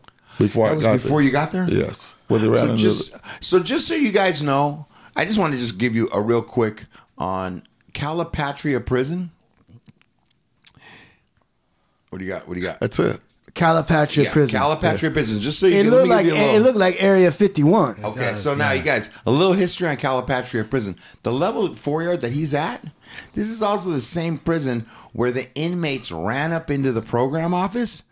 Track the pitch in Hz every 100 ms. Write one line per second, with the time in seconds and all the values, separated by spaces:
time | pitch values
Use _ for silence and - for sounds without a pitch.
0 | - _ _ - 101 117 110 156 113 117
1 | 117 151 139 139 156 185 180 98 - -
2 | - - - 113 110 117 117 113 107 -
3 | - - - - - 180 170 285 - 330
4 | 254 196 190 147 147 139 143 151 - _
5 | - - 165 214 165 131 117 92 120 113
6 | 113 98 107 117 117 123 110 110 - -
7 | _ - 90 95 92 92 - _ _ -
8 | 143 170 165 - 143 139 151 123 - 127
9 | 131 175 175 - _ _ _ - _ _
10 | _ _ _ _ _ _ - - - -
11 | - _ _ _ _ _ _ _ _ _
12 | _ 92 92 92 - 90 90 - 123 -
13 | 175 - _ _ - - 170 160 151 160
14 | 147 147 - 156 135 107 143 156 170 -
15 | 160 151 113 107 123 147 190 196 214 254
16 | 262 220 170 156 214 214 254 220 185 180
17 | 196 190 175 151 202 156 147 208 135 104
18 | 104 117 120 107 143 139 147 135 147 120
19 | 107 - - 139 190 190 180 - 175 139
20 | 143 127 123 127 123 117 110 135 101 85
21 | - - 117 127 185 269 180 123 147 151
22 | 170 175 120 143 156 143 180 247 156 -
23 | - - - 208 214 226 208 208 180 147
24 | - 165 165 160 165 165 131 120 110 -
25 | - 113 123 123 - 143 165 180 156 135
26 | - 85 95 131 160 165 156 143 135 113
27 | 110 120 131 160 170 180 190 233 233 -
28 | -